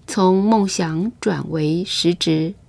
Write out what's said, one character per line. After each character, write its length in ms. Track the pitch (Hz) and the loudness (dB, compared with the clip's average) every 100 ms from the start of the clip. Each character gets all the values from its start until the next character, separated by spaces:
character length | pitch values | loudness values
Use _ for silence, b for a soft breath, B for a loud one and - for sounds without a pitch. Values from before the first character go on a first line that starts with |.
| - | -6
从 360 | - 185 190 | 2 4 4
梦 240 | 202 220 196 | 4 2 2
想 440 | - 170 160 208 - | -2 -2 -2 -4 -4
转 280 | 214 160 147 | -4 -4 -4
为 340 | 160 151 165 190 | -2 0 -2 -4
实 300 | - 170 175 | -2 0 0
质。 400 | - 156 160 196 | 0 0 -2 -6